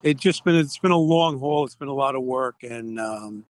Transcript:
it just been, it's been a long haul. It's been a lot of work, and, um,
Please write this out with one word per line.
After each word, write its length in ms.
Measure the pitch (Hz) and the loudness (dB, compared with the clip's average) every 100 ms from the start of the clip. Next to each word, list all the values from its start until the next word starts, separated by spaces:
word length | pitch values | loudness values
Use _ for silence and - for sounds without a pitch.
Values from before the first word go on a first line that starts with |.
it 160 | 151 139 | 0 2
just 260 | 185 - | 2 2
been, 120 | 175 | 4
it's 240 | 170 143 - | 4 2 0
been 100 | 185 | 2
a 80 | 170 | 2
long 400 | 160 165 165 135 | 4 4 2 0
haul. 280 | 143 151 | -2 0
It's 100 | 131 | -2
been 120 | - 143 | -6 -6
a 60 | |
lot 220 | 139 135 | -2 0
of 80 | 131 | -2
work, 400 | 127 127 127 - | -2 -2 -4 -6
and, 360 | 120 117 113 113 | -14 -10 -10 -8
um, 460 | 110 107 107 107 - | -8 -8 -12 -14 -8